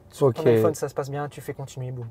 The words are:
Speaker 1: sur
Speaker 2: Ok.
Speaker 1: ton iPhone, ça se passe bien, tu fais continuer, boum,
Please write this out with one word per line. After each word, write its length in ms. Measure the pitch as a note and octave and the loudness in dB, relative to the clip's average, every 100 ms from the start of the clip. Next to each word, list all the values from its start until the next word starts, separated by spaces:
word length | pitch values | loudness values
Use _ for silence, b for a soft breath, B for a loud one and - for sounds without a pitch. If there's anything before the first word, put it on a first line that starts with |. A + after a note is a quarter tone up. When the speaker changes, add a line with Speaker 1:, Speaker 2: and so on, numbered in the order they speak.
| - | -20
Speaker 1:
sur 180 | - C#3 | 0 2
Speaker 2:
Ok. 80 | A#2+ | 4
Speaker 1:
ton 100 | C#3+ | 4
iPhone, 260 | A2+ A2 | 6 4
ça 160 | - C#3+ | 0 -4
se 60 | - | -6
passe 160 | C3+ | -6
bien, 160 | C#3 D3 | -6 -8
tu 120 | - | -8
fais 120 | C#3 | -10
continuer, 380 | C#3 C3+ - B2+ | -10 -12 -10 -10
boum, 160 | B2+ A#2 | -10 -12